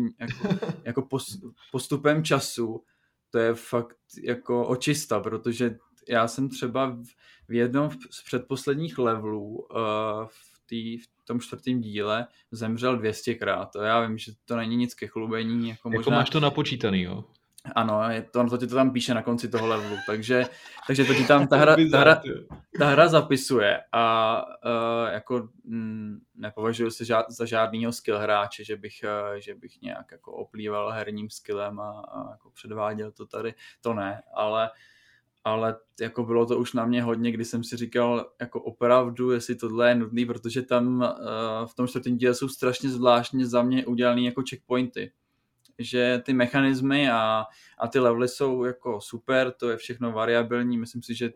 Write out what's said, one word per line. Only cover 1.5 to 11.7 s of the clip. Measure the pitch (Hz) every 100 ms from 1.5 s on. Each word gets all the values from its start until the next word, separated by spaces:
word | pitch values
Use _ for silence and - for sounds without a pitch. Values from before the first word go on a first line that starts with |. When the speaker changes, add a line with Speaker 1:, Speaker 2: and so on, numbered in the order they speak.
| - -
Speaker 1:
postupem | 131 - 147 147 156
času | 156 135 - - 113 110 _ _ _ _ _
to | 117
je | 113
fakt | 113 - 120 117 _ _ -
jako | - 120 - 120 -
očista, | 127 - 147 - 107
protože | 101 110 120 117 120 110 _ _ -
já | 120 117
jsem | 135 135
třeba | - 123 131 131
v, | 120 120 _ _ _ -
v |
jednom | 117 120 135 147 - -
z | -
předposledních | - 127 - 131 - 139 165 131
levelů, | 120 110 107 107 104 113 -
eh, | 110 110 107 110 107 110
v | - _ _ -
tý, | 117 113 117
v | - _ -
tom | 120
čtvrtém | - - 127